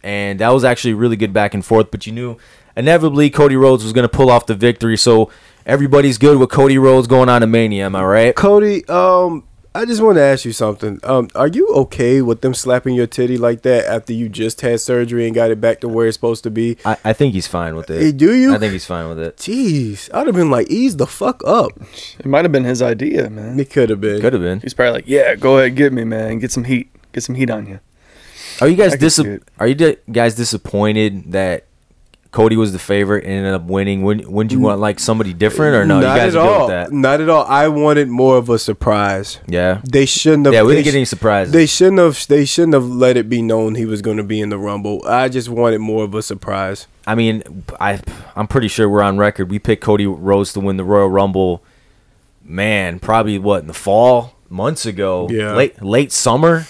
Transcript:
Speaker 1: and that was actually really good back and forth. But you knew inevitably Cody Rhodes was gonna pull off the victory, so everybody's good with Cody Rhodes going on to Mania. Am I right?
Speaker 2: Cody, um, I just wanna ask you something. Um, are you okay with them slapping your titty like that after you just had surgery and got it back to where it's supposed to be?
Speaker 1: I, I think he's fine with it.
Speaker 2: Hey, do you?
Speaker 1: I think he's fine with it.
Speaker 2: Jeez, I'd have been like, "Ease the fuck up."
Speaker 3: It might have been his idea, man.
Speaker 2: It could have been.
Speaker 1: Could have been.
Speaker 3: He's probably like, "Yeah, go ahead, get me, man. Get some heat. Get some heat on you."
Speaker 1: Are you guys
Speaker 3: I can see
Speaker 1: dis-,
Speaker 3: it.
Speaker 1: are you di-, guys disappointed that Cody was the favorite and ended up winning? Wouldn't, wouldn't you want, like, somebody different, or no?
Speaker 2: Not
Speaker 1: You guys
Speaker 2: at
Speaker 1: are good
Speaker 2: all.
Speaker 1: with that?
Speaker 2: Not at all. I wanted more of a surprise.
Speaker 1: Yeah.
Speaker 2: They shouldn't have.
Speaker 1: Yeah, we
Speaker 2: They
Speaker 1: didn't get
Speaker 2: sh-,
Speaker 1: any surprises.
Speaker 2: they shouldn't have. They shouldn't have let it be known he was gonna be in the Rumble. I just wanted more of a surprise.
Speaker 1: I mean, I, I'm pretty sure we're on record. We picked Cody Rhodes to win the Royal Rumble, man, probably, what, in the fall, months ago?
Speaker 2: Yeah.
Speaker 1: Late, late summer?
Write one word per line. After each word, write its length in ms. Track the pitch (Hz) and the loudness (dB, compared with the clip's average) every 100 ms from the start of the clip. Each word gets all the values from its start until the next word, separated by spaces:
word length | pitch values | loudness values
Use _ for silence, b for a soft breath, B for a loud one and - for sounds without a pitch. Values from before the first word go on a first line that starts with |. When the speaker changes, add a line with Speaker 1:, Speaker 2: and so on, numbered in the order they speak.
Speaker 1:
and 340 | 95 101 101 98 | -8 -6 -6 -2
that 100 | 110 | 2
was 140 | 131 | 4
actually 300 | 123 123 123 | 2 0 -2
really 220 | 107 120 113 | 0 0 0
good 180 | 107 | -2
back 220 | 98 104 104 | 0 -2 -4
and 100 | - | 0
forth. 240 | 110 110 | 2 2
But 160 | 98 - | -6 -12
you 80 | |
knew 240 | 113 123 117 b b b - | -10 -12 -14 b b b -4
inevitably 540 | 135 170 156 143 147 | 2 2 2 2 2
Cody 240 | - 143 131 | 4 4 6
Rhodes 280 | 131 127 | 4 4
was 80 | 110 | 2
gonna 140 | 113 120 | 0 0
pull 200 | - 131 | 2 4
off 160 | 120 - | 4 2
the 100 | 104 | 0
victory, 420 | 117 113 117 110 | 0 0 -2 0
so 340 | 120 113 110 b b b - | 4 4 2 b b b -4
everybody's 540 | 135 143 143 139 123 | -2 2 4 2 4
good 180 | 143 139 | 4 6
with 120 | 127 | 4
Cody 260 | - 135 135 | 4 4 6
Rhodes 300 | 135 131 117 | 6 4 4
going 200 | 131 127 | 2 4
on 120 | 120 | 4
to 60 | 113 | 4
Mania. 380 | 113 113 101 98 | 2 0 -2 -4
Am 100 | 95 | -2
I 80 | 95 | 2
right? 300 | 104 117 - | 4 4 2
Speaker 2:
Cody, 500 | 202 208 208 202 - | 4 4 4 -2 -2
um, 580 | 175 185 185 180 160 - - _ | 0 2 2 0 -4 -14 -20 _
I 120 | - 233 | -8 -4
just 160 | 226 | 0
wanna 180 | 220 180 | 2 4
ask 240 | 139 131 | 4 2
you 80 | 120 | -4
something. 480 | 113 110 101 110 98 | -4 -4 -4 -8 -8
Um, 280 | - 131 113 | -2 0 0
are 140 | - 143 | -2 -2
you 220 | 202 359 147 | 0 0 2
okay 460 | 131 - 123 135 | -2 -2 0 2
with 200 | 123 113 | 0 -2
them 120 | 131 | -2
slapping 400 | 127 127 127 131 | -4 -2 -2 0
your 140 | 123 117 | -2 -2
titty 300 | - 123 123 | -2 -2 0
like 240 | 120 117 | -2 0
that 240 | 127 120 - | 0 0 0
after 260 | 113 110 | -4 -6
you 160 | 113 113 | -6 -6
just 320 | 107 110 - | -6 -6 -4
had 220 | 127 117 | -4 -4
surgery 440 | - 123 120 120 117 | -2 -2 -2 -2 -2
and 60 | |
got 160 | 113 113 | 0 0
it 120 | 110 | 2
back 180 | 117 113 | 0 -2
to 80 | 120 | -4
where 200 | 113 113 | -2 -2
it's 100 | 110 | -2
supposed 260 | 117 113 | -4 -4
to 80 | 117 | -6
be? 240 | 110 117 117 | -4 -4 -4
Speaker 1:
I, 140 | 104 - - | -6 -4 -4
I 80 | |
think 200 | 113 143 | 0 0
he's 140 | 95 - | -2 -6
fine 280 | 87 85 80 | -6 -6 -8
with 120 | - | -8
it. 120 | 80 | -2
Speaker 2:
Hey, 100 | 156 | 0
do 220 | 135 160 254 | 2 2 4
you? 180 | 262 | 2
Speaker 1:
I 40 | 262 | 2
think 160 | 214 | -2
he's 120 | 95 - | -6 -8
fine 220 | 87 82 | -8 -8
with 100 | 80 | -8
it. 180 | 82 - | -10 -10
Speaker 2:
Jeez, 720 | - 240 240 151 117 101 - | -8 -4 -2 -2 -4 -10 -8
I'd 140 | 208 294 | -4 -2
have 80 | 180 | 0
been 160 | 165 | 2
like, 180 | 123 - | 0 0
"Ease 280 | 196 262 156 | 0 0 0
the 100 | 139 | -4
fuck 340 | - 208 - - | -2 -6 -4 -2
up." 260 | 214 - - B B B B | 0 0 -6 B B B B
Speaker 3:
It 60 | 135 | -2
might 180 | 139 | 0
have 80 | 175 | 2
been 140 | 139 123 | 0 0
his 160 | 127 | -2
idea, 480 | 120 110 147 - 117 | -2 -2 -2 -2 -4
man. 280 | 107 107 131 | -8 -8 -6
Speaker 2:
It 80 | 139 | -2
could 200 | 147 117 | 0 0
have 120 | 104 | 0
been. 180 | 104 104 | -2 0
Speaker 1:
Could 140 | 113 | 0
have 80 | 127 | 0
been. 180 | 87 92 | -2 -4
Speaker 3:
He's 140 | 127 | -8
probably 180 | - 123 | -2 0
like, 160 | 120 120 | 0 0
"Yeah, 280 | 139 127 120 | 2 2 2
go 220 | 131 135 | 4 4
ahead, 180 | 131 127 | 4 2
get 160 | 143 | 0
me, 100 | 127 | 0
man. 360 | 113 113 110 113 | -4 -6 -6 -6
Get 120 | 120 | -6
some 140 | - 123 | -6 -4
heat. 240 | 127 - _ _ | -4 -4 _ _
Get 100 | - | -12
some 120 | - 127 | -8 -4
heat 140 | 127 | -4
on 160 | 110 104 | -4 -10
you." 140 | 95 _ _ B B B B B B | -18 _ _ B B B B B B
Speaker 1:
Are 80 | 147 | 2
you 80 | 180 | 4
guys 180 | 196 | 2
Speaker 3:
I 40 | 139 | 4
can 120 | 156 | 2
see 140 | 151 | 2
Speaker 1:
dis-, 120 | 107 101 | -2 -6
Speaker 3:
it. 80 | _ - | _ -4
Speaker 1:
are 100 | 113 | -2
you 80 | 143 | 2
di-, 220 | 160 - - | 0 0 -4
guys 240 | 117 117 113 | 0 0 0
disappointed 960 | 117 110 - 101 104 107 107 98 78 | -6 -6 -6 -2 0 0 -2 -4 -6
that 320 | 95 95 87 _ _ _ _ _ _ _ | -4 -2 -6 _ _ _ _ _ _ _
Cody 240 | - 110 113 | 2 2 4
was 160 | 110 | 0
the 80 | 92 | -4
favorite 440 | - 101 98 104 | -4 -2 0 -2
and 100 | - | -4
ended 200 | 98 98 92 | -6 -4 -4
up 80 | |
winning? 400 | 85 98 98 98 | -4 -4 -2 -2
Wouldn't, 260 | 98 107 - | 0 -2 -4
wouldn't 200 | 101 110 | -4 -2
you 60 | 104 | 0
want, 200 | 107 101 | 0 0
like, 200 | 107 101 | -2 -4
somebody 340 | - 113 101 | -2 -2 -2
different, 420 | 85 107 110 151 127 | -2 -2 0 2 2
or 80 | 101 | 4
no? 140 | 147 | 2
Speaker 2:
Not 160 | - 135 | 4 2
Speaker 1:
You 60 | |
guys 140 | 120 165 | 2 2
Speaker 2:
at 60 | |
Speaker 1:
are 60 | 175 | 2
good 60 | |
Speaker 2:
all. 80 | 202 123 | 2 2
Speaker 1:
with 20 | |
that? 220 | 90 87 | -2 -4
Speaker 2:
Not 260 | 143 131 147 | 0 0 2
at 60 | 160 | 2
all. 160 | 156 131 | 2 2
I 200 | 135 156 | 2 2
wanted 380 | 151 151 147 139 | 2 2 2 0
more 300 | 120 131 131 | 2 4 4
of 120 | 120 | 2
a 80 | 117 | -2
surprise. 800 | - 104 - 104 101 98 101 - - | -2 -4 0 0 0 -2 -8 -14 -6
Speaker 1:
Yeah. 340 | 87 90 95 | -2 0 -2
Speaker 2:
They 220 | 127 135 139 | 0 0 2
shouldn't 400 | - 156 156 139 | 2 2 4 4
have. 80 | |
Speaker 1:
Yeah, 80 | 113 | 4
we 80 | 110 | 6
Speaker 2:
They 60 | 147 | 4
Speaker 1:
didn't 100 | 147 | 2
get 60 | |
Speaker 2:
sh-, 40 | 139 | 0
Speaker 1:
any 100 | 123 | -2
surprises. 460 | 90 110 101 95 | -2 0 0 2
Speaker 2:
they 120 | 165 156 | 2 2
shouldn't 320 | - 185 190 | 4 4 4
have. 280 | 170 135 - | 2 2 0
They 160 | 147 139 | 2 2
shouldn't 280 | - 165 143 | 0 2 2
have 100 | 123 | 0
let 320 | 123 127 123 | 2 2 2
it 100 | 107 | 0
be 140 | 120 | -4
known 320 | 113 110 110 113 | 0 0 -2 -4
he 100 | 113 | -6
was 140 | 107 | -4
gonna 200 | 107 107 | -4 -6
be 160 | 101 107 | -4 -4
in 100 | 104 | -4
the 100 | 101 | -6
Rumble. 420 | 104 104 104 104 - | -6 -6 -6 -6 -2
I 200 | 120 131 | 0 0
just 220 | 127 117 | -4 -6
wanted 300 | 117 117 107 | -2 0 0
more 240 | 110 110 | -2 -4
of 100 | 104 | -4
a 80 | 104 | -6
surprise. 640 | - 98 - 98 95 101 - _ - | -8 -10 -8 -6 -6 -8 -16 _ -4
Speaker 1:
I 80 | 113 | 0
mean, 260 | 113 110 - 92 - - | 0 -2 -8 -16 -16 -6
I, 200 | 98 101 - B B - | -4 -4 -10 B B -10
I'm 120 | 107 | -4
pretty 200 | 135 110 | -2 -2
sure 200 | - 107 | 0 2
we're 140 | 104 | 2
on 160 | 101 98 | 2 2
record. 320 | 104 - 90 | 0 0 -6
We 80 | 104 | -6
picked 220 | - 107 | -2 -2
Cody 220 | - 104 101 | 0 0 0
Rhodes 480 | 85 92 98 98 | -4 0 0 0
to 60 | 101 | -4
win 180 | 98 95 | -4 -4
the 60 | 92 | 0
Royal 240 | 101 98 | 2 2
Rumble, 540 | 95 98 95 92 85 _ _ _ _ _ _ _ _ | 2 0 0 0 -2 _ _ _ _ _ _ _ _
man, 560 | - 87 104 107 92 87 | -14 -6 -2 -2 -2 -8
probably, 400 | - 113 107 101 | -2 0 0 -2
what, 220 | 101 98 | -2 -2
in 60 | 76 | -4
the 60 | |
fall, 600 | 82 - 101 123 123 123 _ _ | -10 0 2 4 2 -2 _ _
months 360 | 90 110 156 117 | -6 -6 -6 -8
ago? 420 | 95 98 90 87 | -4 -4 -4 -4
Speaker 2:
Yeah. 260 | 113 104 107 | -6 -4 -2
Speaker 1:
Late, 260 | 139 - | -2 -2
late 300 | 98 117 143 | -2 -2 0
summer? 560 | - 123 123 165 165 | -2 0 2 2 0